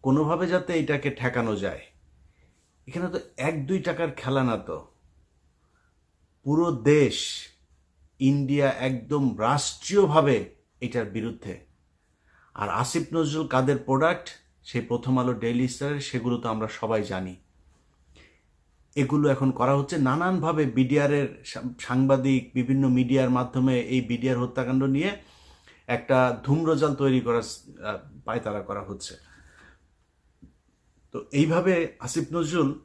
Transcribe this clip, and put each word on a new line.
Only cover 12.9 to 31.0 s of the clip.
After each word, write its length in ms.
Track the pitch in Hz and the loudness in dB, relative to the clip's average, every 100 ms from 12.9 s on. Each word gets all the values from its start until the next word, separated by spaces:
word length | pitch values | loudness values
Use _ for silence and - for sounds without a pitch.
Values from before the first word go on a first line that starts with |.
| 165 143 | -2 -2
নজরুল 340 | 165 147 156 143 | -2 0 -2 0
কাদের 320 | 127 131 131 | 2 2 0
প্রোডাক্ট, 500 | - 135 160 175 - - _ _ | 0 2 2 0 -8 -20 _ _
সেই 200 | - 123 | -8 -8
প্রথম 360 | - 120 127 131 | -4 -4 0 0
আলো, 160 | 123 | 0
ডেইলি 340 | 113 117 120 127 | -2 -2 0 -2
স্টারের, 320 | - 143 147 | -4 -6 -6
সেগুলো 380 | 135 127 120 120 | -6 -4 -2 -2
তো 100 | 117 | -4
আমরা 200 | 110 110 | -4 -6
সবাই 340 | - 110 110 | -6 -2 -2
জানি। 340 | 101 95 92 90 _ _ _ _ _ _ _ - - _ _ _ _ _ _ | -2 -6 -8 -12 _ _ _ _ _ _ _ -20 -20 _ _ _ _ _ _
এগুলো 340 | 147 131 151 147 | -4 0 2 2
এখন 220 | 135 135 | 2 0
করা 260 | 127 127 139 | 2 2 2
হচ্ছে 220 | 139 165 | 0 0
নানানভাবে, 640 | 131 147 180 185 156 156 | 0 2 0 0 0 0
বিডিআর 480 | 139 120 127 147 143 | 0 2 2 4 2
এর 160 | 143 135 - | 2 -2 -8
সা-, 240 | - 113 123 123 | -14 -10 -10 -10
সাংবাদিক, 720 | - 127 135 135 135 131 120 | -2 2 4 4 4 0 0
বিভিন্ন 340 | 127 123 135 135 | -2 2 2 4
মিডিয়ার 420 | 127 123 135 127 | 4 4 4 4
মাধ্যমে 500 | 123 123 135 131 123 | 2 0 2 2 2
এই 200 | - 131 | 2 -2
বিডিআর 380 | 117 120 127 123 | 0 -2 0 0
হত্যাকাণ্ড 460 | 123 135 123 131 | -2 -2 0 0
নিয়ে 320 | 135 135 185 202 - - - - - - - | 2 2 0 -4 -16 -20 -20 -20 -20 -20 -4
একটা 540 | 120 - 131 127 110 | -4 2 4 4 0
ধূম্রজাল 500 | 131 151 160 151 151 | 0 2 2 2 2
তৈরি 260 | 135 139 131 | 2 2 2
করার, 220 | 117 117 110 - - - | 2 -2 -2 -14 -20 -12
আহ, 360 | 104 101 - - | -8 -8 -10 -14
পায়তারা 360 | - 113 110 104 | -6 -6 -4 -6
করা 220 | 95 101 | -6 -8
হচ্ছে। 320 | 95 95 - - - - - - - _ _ _ _ _ _ _ - _ _ _ _ _ | -8 -12 -14 -18 -20 -20 -20 -20 -20 _ _ _ _ _ _ _ -20 _ _ _ _ _